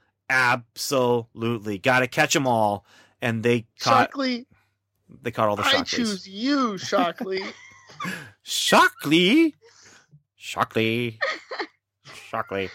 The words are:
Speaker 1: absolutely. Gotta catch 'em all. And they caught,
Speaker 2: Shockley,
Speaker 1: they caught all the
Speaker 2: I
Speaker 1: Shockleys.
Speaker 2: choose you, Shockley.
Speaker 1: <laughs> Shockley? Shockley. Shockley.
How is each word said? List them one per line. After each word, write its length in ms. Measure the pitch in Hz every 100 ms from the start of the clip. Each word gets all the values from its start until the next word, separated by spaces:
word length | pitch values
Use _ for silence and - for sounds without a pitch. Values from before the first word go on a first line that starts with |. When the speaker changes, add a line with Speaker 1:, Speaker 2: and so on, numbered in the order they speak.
| _ _ -
Speaker 1:
absolutely. 1500 | 131 123 123 117 - - 135 123 120 113 - 113 117 107 98
Gotta 280 | 135 127 127
catch 300 | - 151 160
'em 100 | 131
all. 380 | 117 104 104 _ _ _ -
And 220 | 123 113
they 240 | 117 120 - -
caught, 300 | 123 117 -
Speaker 2:
Shockley, 360 | 277 262 240 262 _ _ _ _ _ _ -
Speaker 1:
they 100 | 120
caught 160 | 120 110
all 80 | 104
the 80 | -
Speaker 2:
I 60 |
Speaker 1:
Shockleys. 120 | - -
Speaker 2:
choose 420 | - 226 190 190
you, 500 | 196 254 285 240 190
Shockley. 640 | - 202 175 - 196 190 208 - - - -
Speaker 1:
<laughs> 480 | 151 180 170 120 -
Shockley? 1120 | - - - 226 359 - 147 165 180 302 330 - _ _ - - _ _ _ _
Shockley. 840 | - - - 113 113 117 120 113 587 - - - 349 _ _ _ - - -
Shockley. 400 | 113 - 98 92